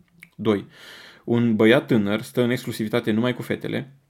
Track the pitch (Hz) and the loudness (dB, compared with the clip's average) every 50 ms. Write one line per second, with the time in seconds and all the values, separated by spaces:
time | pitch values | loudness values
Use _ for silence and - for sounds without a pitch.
0 | _ _ _ _ - - _ - 107 117 107 98 - - - - - - - - | _ _ _ _ -20 -20 _ -4 0 0 0 0 -2 -8 -16 -20 -20 -20 -20 -20
1 | - - - - _ - 117 120 117 120 113 107 113 113 143 143 143 143 143 117 | -20 -20 -20 -12 _ -2 0 2 2 2 4 4 6 6 6 6 4 2 0 0
2 | 101 101 104 113 120 - - - 123 120 123 120 - - 110 - 113 107 113 120 | 2 0 -2 -4 -6 -6 -4 -2 -2 0 -2 -4 -6 -8 -8 -6 -6 -4 -4 -2
3 | 113 117 107 110 117 123 120 - 120 - 107 - - - 107 117 135 - - _ | -2 0 0 0 0 -2 -2 -4 -6 -8 -8 -6 -6 -6 -8 -8 -8 -10 -16 _
4 | _ | _